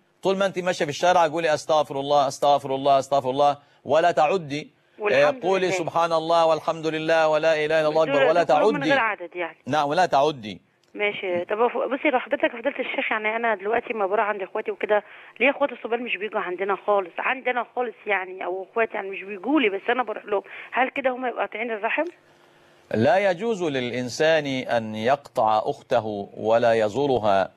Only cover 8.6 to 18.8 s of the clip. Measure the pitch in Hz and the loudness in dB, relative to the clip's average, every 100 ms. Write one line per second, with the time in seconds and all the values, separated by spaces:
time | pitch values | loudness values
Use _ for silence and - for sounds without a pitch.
8.6 | 214 285 277 277 226 196 170 180 165 160 | 4 2 2 2 0 -2 -10 -8 -8 -8
9.6 | - 147 143 160 180 139 147 147 107 95 | -4 -2 0 2 2 4 2 0 -10 -14
10.6 | _ _ _ 202 208 208 190 175 180 214 | _ _ _ -6 -4 -4 -4 -4 -4 -2
11.6 | 240 233 - 269 311 254 226 294 311 240 | -2 -2 -4 -2 0 0 -2 -2 -2 -2
12.6 | 254 277 233 - - 220 214 226 233 208 | -6 -4 -6 -6 -4 -4 -2 -2 -2 -2
13.6 | 196 233 - 226 190 208 208 208 185 220 | -2 -4 -4 -4 -2 0 0 -4 -6 -6
14.6 | 220 196 196 208 - - - - 262 277 | -8 -6 0 0 -2 -14 -20 0 0 2
15.6 | 277 240 233 233 247 185 214 214 180 180 | -2 -2 -6 -6 -4 -6 -4 -4 -4 -4
16.6 | 196 190 - 202 180 - - 262 240 247 | -2 -2 0 0 0 -6 -4 -4 -4 -4
17.6 | 214 - 247 - 208 196 185 185 180 185 | -4 -6 -6 -6 -4 -2 -2 -8 -6 -6
18.6 | 185 233 | -6 -2